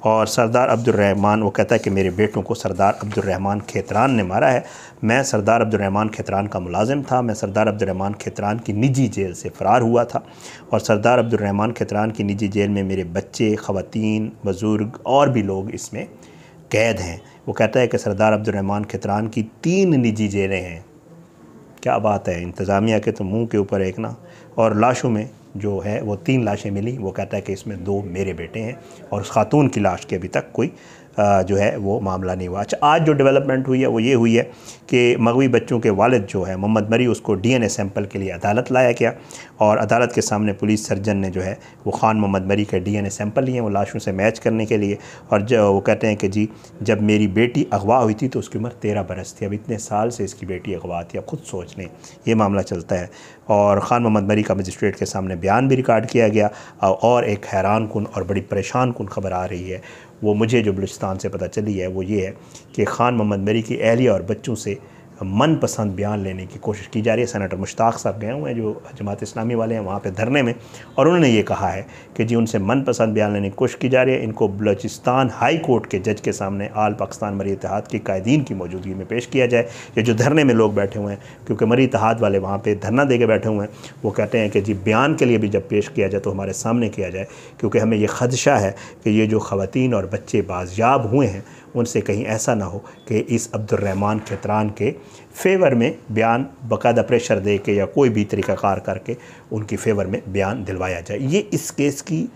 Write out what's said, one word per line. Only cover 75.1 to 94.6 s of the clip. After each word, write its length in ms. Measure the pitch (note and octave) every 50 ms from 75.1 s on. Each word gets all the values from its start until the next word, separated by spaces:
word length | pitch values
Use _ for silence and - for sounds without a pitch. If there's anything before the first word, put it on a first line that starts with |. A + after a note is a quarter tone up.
| B2 C3 C3+ A#2+ -
हाई 240 | - A#2 C3 D#3 E3
कोर्ट 280 | D#3+ - B2+ A2+ -
के 140 | - - G2
जज 200 | F#2 - G#2+ -
के 120 | - -
सामने 380 | G2 - G#2 G2 G2 G2 G2+ G#2+ -
आल 180 | G#2+ G#2+ G#2+ G#2
पाकिस्तान 400 | - G2+ G2 - - A2+ G#2 G2
मरी 180 | G2 G2 G2+
इतिहाद 360 | G2 F#2+ - G#2+ G2 G#2 G#2+ -
के 120 | - G#2+
कायदीन 440 | - - G2 F#2+ F#2 A2+ C#3 D#3 B2+
की 100 | - G#2+
मौजूदगी 400 | F#2+ F2+ E2+ F2+ F#2 F2+ G2 F#2
में 120 | F#2+ F#2+ -
पेश 180 | A2 A#2+ A#2+
किया 220 | - - D3 B2+ A#2
जाए। 200 | B2 A#2 A#2 - - - - - - A#2
ये 60 | A2
जो 100 | A#2+ A2+
धरने 300 | G#2+ A#2 C#3+ C#3+ D#3+ D3+
में 100 | C3+ A#2
लोग 220 | A2+ A2+ G#2+ G2+
बैठे 240 | G#2 G2+ G2 - G#2+
हुए 140 | G2+ G2+ G2+
हैं, 80 | G2 - - - - - -
क्योंकि 180 | A#2+ A2 A#2
मरी 180 | G#2+ A#2 C3 C3+
इतिहाद 380 | B2+ C3 A2 G#2+ A2 A2+ A#2
वाले 180 | A#2 G#2 G2 G2
वहाँ 180 | F#2+ F#2 G2+ G2+
पे 180 | - A2 G#2
धरना 280 | G2 G2 G#2+ A2+ B2+ C#3+
दे 140 | C#3 B2+ A#2
के 80 | A#2+
बैठे 240 | A2 A2 G#2 G#2+ A2+
हुए 160 | A2 G2+ G2+
हैं, 40 | G#2+ - - - - - - -
वो 80 | A2
कहते 280 | G2+ - G#2+ G2+ - A#2+
हैं 100 | A2 G#2
कि 120 | G#2 G#2+
जी 120 | G2 G#2+ G#2
बयान 420 | F#2+ F#2+ A2 G#2+ A2+ C3 D3 D#3
के 100 | C3 C3+
लिए 120 | B2 A#2 A2
भी 120 | A2 G#2
जब 200 | G2+ G2 - -
पेश 180 | A2+ G#2 G2+ -
किया 200 | - - G#2 F#2+
जाए 140 | G2+ G2
तो 100 | - G#2+
हमारे 220 | F#2 F#2+ G2 G2 F#2
सामने 360 | - - A#2 A#2 B2 A#2 G#2
किया 200 | - - G2 F2+
जाए, 180 | F2 F#2+ G2 - - - - - - -
क्योंकि 200 | - A2 - A#2
हमें 180 | G#2+ A2 A2+ G#2
ये 100 | G#2+ G#2
ख़दशा 480 | - - B2+ B2 B2+ B2 - C#3+ C#3+
है 200 | A#2 G2+ F#2+ G2 - - - - - -
कि 160 | A2 G#2+ A2
ये 80 | A2 G#2
जो 120 | A2 G#2+
ख़वातीन 540 | G2+ - - G2 G2 G2 - C3 B2+ B2+ A#2+
और 120 | G2+ F#2+
बच्चे 360 | F#2 G#2 G#2 - - - A2
बाजियाब 680 | F#2+ F2+ F#2 F2+ F#2 F2 F2+ G2 A2+ A#2+ C3+ C#3 A#2 G#2+
हुए 180 | G#2+ C#3 C#3 A2+
हैं 160 | F#2+ G2 G2+ - - - - - -
उनसे 260 | A#2+ A#2 A#2 - A#2
कहीं 220 | G2+ - G2+ G#2 B2
ऐसा 280 | G#2+ G#2+ A2 - - B2
ना 100 | G#2+ G2
हो 140 | F2 F2 G2+ - - - - - -
कि 120 | A#2 G#2 - -
इस 200 | A#2+ A#2 - - -
अब्दुलरहमान 640 | G#2+ G#2+ G#2 - G2 G2+ G2+ F#2+ F#2+ G2+ G#2 G#2+ G#2+
खेतरान 500 | G#2 - G2+ G2 - - G#2 G#2+